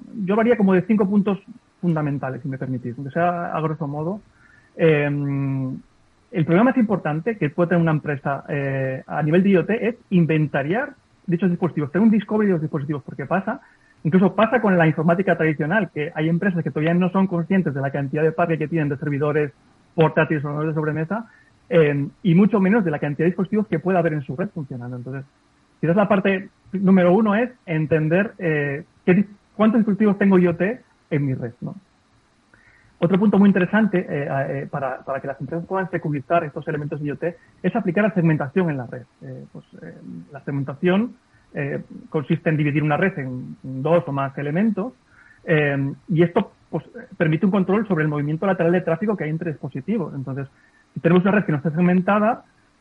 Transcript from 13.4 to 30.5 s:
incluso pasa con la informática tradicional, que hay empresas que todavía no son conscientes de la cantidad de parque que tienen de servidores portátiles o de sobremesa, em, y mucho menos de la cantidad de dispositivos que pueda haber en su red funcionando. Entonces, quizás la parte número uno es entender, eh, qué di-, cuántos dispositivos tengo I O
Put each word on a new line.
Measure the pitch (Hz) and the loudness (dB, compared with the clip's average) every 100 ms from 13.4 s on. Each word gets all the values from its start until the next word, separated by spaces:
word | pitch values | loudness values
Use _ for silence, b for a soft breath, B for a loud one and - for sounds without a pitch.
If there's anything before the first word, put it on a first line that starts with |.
| 196 254 b b b b | -2 -8 b b b b
incluso | 156 180 190 | 2 4 4
pasa | 180 220 247 | 2 2 4
con | 214 180 | 4 4
la | 160 | 4
informática | 147 160 175 185 165 | 2 2 2 2 2
tradicional, | 160 151 151 170 170 | 0 0 0 0 -2
que | 147 151 | -6 -8
hay | 156 160 | -4 -2
empresas | 170 202 175 | 0 0 -2
que | 160 | -4
todavía | 156 156 | -2 0
no | 175 180 | 2 2
son | 190 190 | 2 0
conscientes | 170 165 190 160 | 0 0 0 0
de | 139 | -2
la | 139 | -4
cantidad | 143 139 151 | -4 -4 0
de | 156 | 0
parque | 156 170 160 | 0 0 0
que | 151 | -2
tienen | 165 147 | -2 -2
de | 143 | -2
servidores | 151 139 147 147 147 - _ _ _ | -4 -2 0 0 -2 -6 _ _ _
portátiles | - 156 160 151 156 | 2 2 4 2 0
o | 147 147 156 | -2 -4 -4
de | |
sobremesa, | 156 156 151 160 214 233 b b _ _ | -2 -2 -2 -4 -6 -8 b b _ _
em, | 175 147 143 139 - | 4 4 2 -4 -4
y | 190 | 2
mucho | 165 208 - | 4 4 4
menos | 185 233 | 4 2
de | 175 | 2
la | 147 | -2
cantidad | 147 147 | -4 0
de | 165 | 0
dispositivos | 180 185 214 208 | 0 -2 -2 -2
que | 165 | -4
pueda | 175 185 | 0 0
haber | 165 | 0
en | 151 | -2
su | 135 131 | -6 -6
red | 208 | -8
funcionando. | 175 135 131 123 127 | -8 -10 -10 -10 -10
Entonces, | 123 135 135 _ _ _ _ _ | -10 -12 -14 _ _ _ _ _
quizás | 151 180 | 0 2
la | 202 | 4
parte | 202 196 190 196 _ _ | 2 2 -2 -6 _ _
número | 190 190 190 180 | 0 4 6 6
uno | 190 220 | 4 4
es | 202 247 - | 2 -2 -6
entender, | - 160 156 160 156 175 220 - | -4 -2 0 0 2 2 0 -4
eh, | 175 151 143 143 - _ | -2 -2 -2 -6 -10 _
qué | - | 2
di-, | 180 202 - _ - | 2 2 -6 _ 2
cuántos | 214 226 | 2 4
dispositivos | 214 190 214 196 | 2 2 2 4
tengo | 196 185 | 4 4
I | |
O | 180 | 4